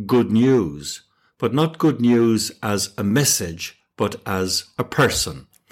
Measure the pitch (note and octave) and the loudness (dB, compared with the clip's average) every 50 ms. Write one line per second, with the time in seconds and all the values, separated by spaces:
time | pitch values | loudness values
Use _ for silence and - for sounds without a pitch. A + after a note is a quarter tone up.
0 | G#2 G2 B2+ B2 A2+ F#2+ G#2+ A2+ A#2+ C3 C3+ B2 F#2+ D#2 C#2+ D2 C#2+ - - - | -4 2 2 2 4 4 4 4 4 4 4 4 2 0 -6 -10 -12 -12 -14 -14
1 | _ _ _ _ _ _ _ - - A#2 A2+ C#3+ D#3+ D#3+ D#3+ - - D#3+ C3+ A2+ | _ _ _ _ _ _ _ -6 -4 -2 0 0 0 -2 -2 0 0 0 0 2
2 | A#2+ A#2+ A#2+ A#2 A#2 A#2 A2+ G#2+ - - - - - G#2+ G#2 G2 F#2 - - - | 2 4 4 4 4 4 2 0 -2 -4 -10 -8 -4 -4 -2 -2 -4 -6 -6 -4
3 | G2+ G2+ G#2+ C#3 C#3+ - - - G2+ E2+ E2 F2 - - - _ _ _ _ - | -2 0 0 2 2 2 0 -2 -4 -6 -10 -10 -12 -14 -16 _ _ _ _ -4
4 | G#2+ G2+ - - - - G2 F#2+ F#2+ F#2 - - - _ _ - B2 - - - | -4 -2 -4 -6 -8 -6 -4 -2 -2 -2 -4 -6 -6 _ _ -8 -8 -6 0 0
5 | C#3 A#2+ - - - - - - - _ _ _ _ _ | 2 2 2 -2 -4 -6 -8 -12 -16 _ _ _ _ _